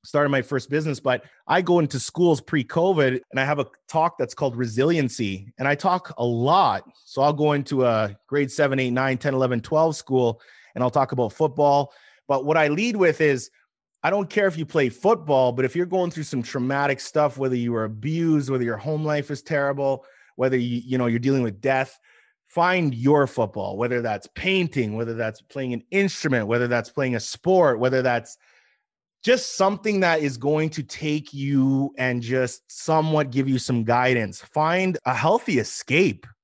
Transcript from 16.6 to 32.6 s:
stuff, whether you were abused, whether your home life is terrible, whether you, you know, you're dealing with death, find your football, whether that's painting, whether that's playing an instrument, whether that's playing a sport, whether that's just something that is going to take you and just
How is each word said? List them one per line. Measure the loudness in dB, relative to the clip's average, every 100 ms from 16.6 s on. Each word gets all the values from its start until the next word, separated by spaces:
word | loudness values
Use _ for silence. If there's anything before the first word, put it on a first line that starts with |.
| -2 0 0 -2
stuff, | -2 0 0 0
whether | -2 -2
you | -2
were | -2
abused, | -4 -6 -4 -2 2 0 0
whether | -2
your | -2 -4
home | -6 -4
life | -2 -4 -4
is | -10
terrible, | -4 -2 -2 -2 -2 -2 -8 _ _ -2
whether | 0 2
you, | 0 -4
you | -2 0
know, | 0
you're | 0
dealing | 0 0
with | 0 -2
death, | -2 0 -2 _ _ _ _ _ _
find | 0 2 2 0
your | 0 4 4 2
football, | 0 -4 -4 -8 -4
whether | -2 -2
that's | -4 -6 -8
painting, | -6 -2 0 0 -2 -4 -4
whether | -6
that's | -6 -6 -8
playing | _ -10 -6
an | -8 _
instrument, | -2 0 -2 0 0 2
whether | 0 2
that's | -2 -2
playing | -4 -2 -4
a |
sport, | -6 -6 2 4 4 4
whether | 2 2
that's | 0 -2 -4 -20 _ _ _ _ _ _ _ _
just | 0 0 0 0
something | 0 2 -2 2
that | 2 2
is | 0 -2
going | -2 0 -2
to | -4
take | -10 -6 -4 -4 -6
you | -8 0 2 4 2 0 -2
and | -2 -2
just | -2 -2 -2 -6